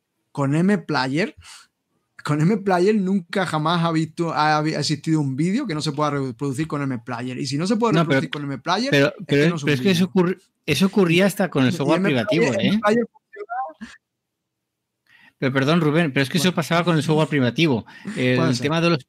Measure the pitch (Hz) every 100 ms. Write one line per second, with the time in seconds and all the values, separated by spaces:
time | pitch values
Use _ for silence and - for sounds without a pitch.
0 | _ _ _ - 139 151 185 202 160 143
1 | 131 147 240 - - - _ _ _ _
2 | _ - - 151 160 214 202 180 190 220
3 | 185 196 170 202 170 160 156 175 170 160
4 | 160 - 170 143 151 151 151 147 143 151
5 | 160 156 143 131 175 226 247 151 156 143
6 | 151 143 131 117 143 131 160 147 135 123
7 | 120 117 127 127 139 143 185 226 233 165
8 | 160 135 - 151 143 135 160 190 262 143
9 | 143 - 175 143 160 170 147 139 196 170
10 | 185 185 175 190 _ _ - 143 190 208
11 | 175 170 196 185 185 143 127 - 139 170
12 | 185 127 107 - 139 113 135 214 214 -
13 | 226 _ _ 403 415 698 - - - -
14 | _ _ _ _ _ _ _ _ _ _
15 | _ _ _ _ 135 135 135 170 151 156
16 | 165 139 135 175 180 170 147 170 175 160
17 | 147 156 151 147 123 120 165 113 - -
18 | - - 127 127 127 117 143 165 170 156